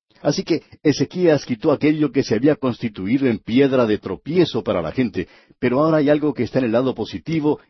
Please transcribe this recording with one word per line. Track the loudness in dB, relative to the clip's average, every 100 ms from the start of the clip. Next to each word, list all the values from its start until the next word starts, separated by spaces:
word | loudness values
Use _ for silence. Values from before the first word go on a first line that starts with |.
| _ _
Así | -4 -2
que | -2 -4 -6 -4
Ezequías | -2 0 -2 0 2 2
quitó | 0 -4 0
aquello | 2 2 0 0
que | -2
se | -2 0
había | 0 0
constituido | -2 -4 -8 -6 -2 0 0
en | -2
piedra | 0 2 4 2 2
de | 0
tropiezo | -4 -10 -2 0 0 0
para | -2 -2
la | -2
gente, | -2 -2 -4 -8 -10 _ _
pero | -2 2
ahora | 2 2
hay | 2
algo | 2 0
que | -2
está | -2 -2
en | 0
el |
lado | 0 0
positivo, | -4 -6 -8 -6 -2 0 -2